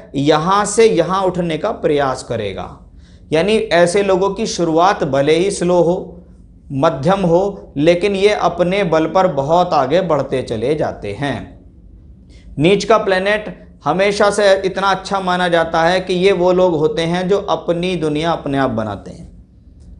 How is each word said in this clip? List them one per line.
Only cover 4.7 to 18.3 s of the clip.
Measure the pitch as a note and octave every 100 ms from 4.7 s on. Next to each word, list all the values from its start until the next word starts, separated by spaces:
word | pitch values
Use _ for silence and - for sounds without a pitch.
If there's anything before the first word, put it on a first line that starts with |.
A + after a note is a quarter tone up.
| D#3+ F3+ G3+
भले | E3 C3+ C#3+ D#3+
ही | G3
स्लो | F#3+ F3 F3+
हो, | E3 F#3 - - - - - - -
मध्यम | C3+ D#3+ D3 D3 G3
हो, | F3+ E3+ G3+ F#3+ - C#3
लेकिन | D#3+ F3 G3+ G3
ये | G3+
अपने | G#3 F3 F3 F3 G3
बल | F#3 D#3+ D#3+
पर | F#3+ F#3
बहुत | C3+ C#3 F3 F3
आगे | D#3+ B2+ E3+
बढ़ते | F3+ D3 C3+ C3
चले | A#2+ A2+ B2 D3+
जाते | G#2+ - G2+
हैं। | G2+ C#3 A2 F2+ - - - - - - - - - - -
नीच | D#3+ G3+ G3
का | A3
प्लैनेट | G#3 F#3 G3 G#3+ G3+ - - -
हमेशा | C#3+ E3+ G3+ G3+ G#3
से | G3+ G3+ F#3+ F#3
इतना | F#3 G3
अच्छा | F#3+ - G3
माना | F#3 F3+ F3+
जाता | E3+ E3 E3
है | E3 F#3
कि | F3+
ये | F3+ F#3+
वो | F#3+ F3+
लोग | F3+ F#3 D#3
होते | D#3 E3
हैं | E3 F3 F#3
जो | G3+
अपनी | - D#3+ E3 E3+ F3+ F3+
दुनिया | D#3 D3 E3